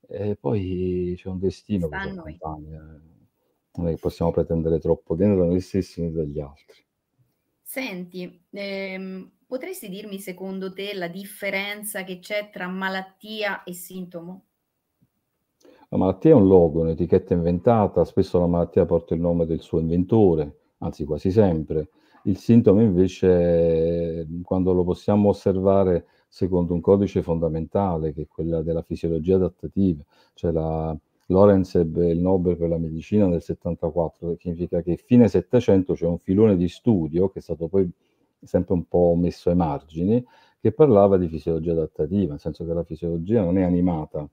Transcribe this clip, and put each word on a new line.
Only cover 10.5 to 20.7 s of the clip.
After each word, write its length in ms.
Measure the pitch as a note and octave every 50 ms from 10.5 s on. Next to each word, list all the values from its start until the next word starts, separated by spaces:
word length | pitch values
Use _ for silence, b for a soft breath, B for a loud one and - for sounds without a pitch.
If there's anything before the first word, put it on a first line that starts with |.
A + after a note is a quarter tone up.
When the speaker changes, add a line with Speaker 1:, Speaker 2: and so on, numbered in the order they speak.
| F#3+ F#3+ F#3 F#3+
Speaker 2:
te 220 | F3+ G3 G3 G3+ G3+
la 140 | F#3+ F3 E3+
differenza 960 | E3+ F#3+ G3+ G3+ - - G#3 G3 F#3 F#3+ G3 G3+ G#3 G#3 G#3 G#3 - G3 F#3
che 160 | F#3 F#3 F3+
c'è 300 | - - G#3 G#3 G3+ G#3
tra 180 | _ F#3+ F3+ F3+
malattia 960 | F#3 F#3+ F#3+ F#3+ F#3+ F#3+ F#3 F#3 _ _ - G#3+ A3 G#3+ G#3 G3+ F#3+ - -
e 80 | F#3
sintomo? 720 | F3 F3 - - F#3 F#3 F3+ F3 - E3+ E3+ F3 F#3 F#3+ _ _ _ _ _ _ _ _ _ _ _ _ _ _ _ _ _ _ _ _ _ _ _ _ b b b b b b
Speaker 1:
La 100 | - -
malattia 320 | F#2 F#2+ F#2 - - D#3
è 20 | D#3
un 120 | B2 G2
logo, 340 | F#2 F#2+ F#2 E2+ D#2+ D2 E2
un'etichetta 540 | E2 E2 E2 - F2+ E2 G2+ F#2 - - F#2+
inventata, 680 | F2 E2 E2+ F2 E2+ - B2 A#2 A2+ G2+ F#2 - F2 E2
spesso 340 | - - - F#2 - - F2+
la 80 | F2
malattia 380 | E2+ F2 F2 E2+ - - G2+ F2+
porta 280 | E2 F2 E2 - - F2+
il 60 | E2
nome 260 | E2+ F2 E2+ E2+ E2
del 140 | D#2+ E2 D2+
suo 180 | - - - E2
inventore, 800 | D#2+ E2 E2 F2 F2+ F2+ A#2+ A2+ G#2 F#2 E2 D#2 D2 C#2+ - _ _ _